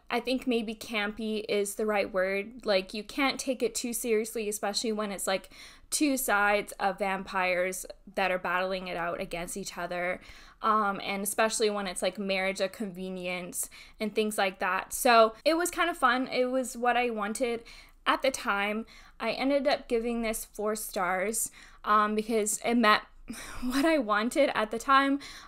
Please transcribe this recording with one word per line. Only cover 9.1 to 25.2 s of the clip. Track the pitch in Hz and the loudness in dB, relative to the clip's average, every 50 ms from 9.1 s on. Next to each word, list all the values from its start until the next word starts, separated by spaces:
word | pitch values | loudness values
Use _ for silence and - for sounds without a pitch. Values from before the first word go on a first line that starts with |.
| 175 - | -4 -4
against | 196 - - 170 170 180 - | -6 -6 -6 -8 -8 -6 -8
each | 202 190 - - - | -8 -8 -10 -8 -8
other. | 175 175 180 175 180 175 180 - - - - - - - - _ - | -8 -6 -4 -4 -2 -2 -4 -6 -8 -18 -20 -20 -20 -20 -20 _ 0
Um, | 233 214 214 214 202 196 190 - | 2 2 4 2 2 -2 -2 -4
and | - 196 196 196 | -4 -4 -4 -4
especially | 202 - - 226 220 220 - 233 208 | -4 2 2 2 2 2 2 0 0
when | 208 202 196 | 0 0 -4
it's, | 190 180 - - | -4 -4 -2 -2
like, | 190 185 - | -2 -2 -2
marriage | 202 196 190 190 190 190 190 190 | -2 -2 0 0 0 -2 0 0
of | 196 190 190 | -2 -4 -2
convenience | - 226 202 175 180 185 185 185 185 180 180 180 180 180 175 - - - - - - - - - - | -6 -8 -8 -8 -8 -8 -8 -8 -6 -6 -6 -6 -6 -8 -8 -6 -8 -8 -8 -10 -20 -20 -20 -10 -6
and | 220 214 208 | -6 -4 0
things | - 214 214 214 | 0 0 0 0
like | - 202 190 185 - | 0 0 0 0 -2
that. | 202 185 180 190 - - - | -2 -2 0 -2 -4 -6 -8
So | - - 254 240 226 226 220 220 - - | 0 4 6 10 10 8 8 6 0 2
it | 285 320 | 2 2
was | 330 349 349 | 2 0 -2
kind | - - 349 330 | 0 0 0 0
of | 349 | 0
fun. | - - 254 240 254 262 | 2 4 4 4 4 0
It | - - 247 254 | 0 0 0 0
was | 254 254 262 254 226 - | 2 2 -2 -2 -2 -6
what | 240 233 240 233 | 0 0 2 2
I | 240 247 247 | 4 2 0
wanted | 226 214 208 202 220 - 269 240 233 226 233 - - - - - - - - | -2 -2 -4 -4 -2 -2 -2 -2 -2 -4 -6 -12 -20 -20 -20 -20 -20 -6 0
at | - 285 320 - | 2 2 4 2
the | 262 269 | 0 0
time. | - - 240 202 202 202 208 214 220 226 - - - - - - - | 0 -4 -2 0 0 0 0 -2 -4 -6 -8 -14 -20 -20 -20 -14 -6
I | - 226 | -4 -4
ended | - - 247 269 285 277 262 285 | -2 0 0 2 2 2 4 2
up | 262 - - | 0 0 0
giving | - 247 226 226 240 233 233 233 | 0 -2 0 0 0 -2 -2 -2
this | 220 220 - - | -2 -4 -4 -8
four | - - - 208 214 214 | -12 -8 -4 -2 -2 -2
stars, | 214 - - - 208 185 175 185 185 185 208 226 214 - - - - - - - - - | -2 -6 -6 -4 -2 0 0 0 0 0 -2 -2 -2 -4 -4 -8 -16 -20 -20 -20 -12 0
um, | - 208 214 208 214 214 | 4 4 4 4 4 0
because | 214 214 - 240 220 208 214 - - - | -2 -2 0 0 0 2 0 -2 -2 0
it | - 240 | 2 2
met | 240 233 214 214 - - - - - - - 233 | 4 6 6 6 4 2 -6 -18 -20 -16 -14 -14
<laughs> | - - - - - - | -12 -12 -12 -10 -8 -6
what | 247 254 269 277 | -2 0 2 2
I | 330 330 302 | 4 4 2
wanted | 247 208 208 202 220 247 - 320 269 285 - | 2 2 0 2 2 0 4 4 4 4 4
at | - 214 214 | 0 -2 -2
the | 226 226 | -2 -8
time. | - - 262 269 277 277 277 285 | 2 4 6 6 6 4 2 0